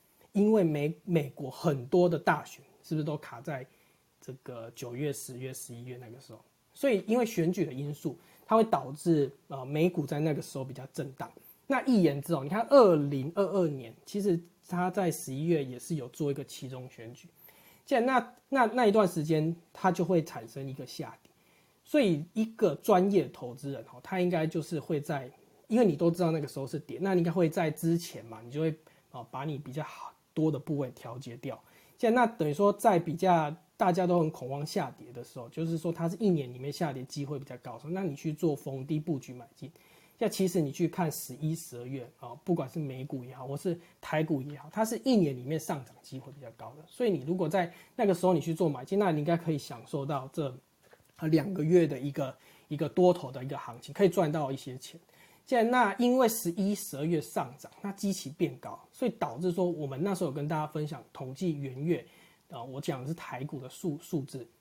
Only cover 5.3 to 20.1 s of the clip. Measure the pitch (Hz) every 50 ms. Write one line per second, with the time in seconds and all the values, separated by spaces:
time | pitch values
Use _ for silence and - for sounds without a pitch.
5.3 | 127 123 131 131 127 - - - 120 120 120 127 123 123 123 113 117 135 - -
6.3 | 113 107 _ _ _ _ _ _ _ - - 277 226 190 - 214 220 254 240 226
7.3 | - 180 160 170 180 208 165 147 127 131 143 147 147 - - 160 123 - - _
8.3 | - _ _ - 220 226 220 220 - 139 131 131 143 151 - 175 165 151 139 131
9.3 | - - _ - 143 135 131 131 147 151 160 185 175 - 147 - 160 147 156 160
10.3 | 147 - - - - 139 131 135 123 - 127 - - - 139 139 131 - - -
11.3 | - - - - - _ _ - 269 247 - 269 247 208 175 151 139 143 139 -
12.3 | 165 139 131 147 180 214 233 226 277 277 233 190 170 151 143 143 143 135 127 151
13.3 | 170 202 196 170 190 196 180 156 143 127 120 113 110 - _ - - 202 196 208
14.3 | 175 170 170 - _ _ _ - 175 175 180 180 175 208 190 170 147 - - -
15.3 | 131 135 156 170 170 151 139 127 127 123 - - 170 151 120 - - - 156 143
16.3 | 139 147 135 - - - 143 127 131 127 127 127 - - 113 117 123 - - -
17.3 | _ _ _ - - - _ - - _ _ - 285 240 233 262 262 247 233 233
18.3 | - - _ _ 269 269 233 220 233 254 247 208 202 220 202 175 - 170 151 156
19.3 | 160 156 151 160 170 - - _ - - - 185 175 - 175 151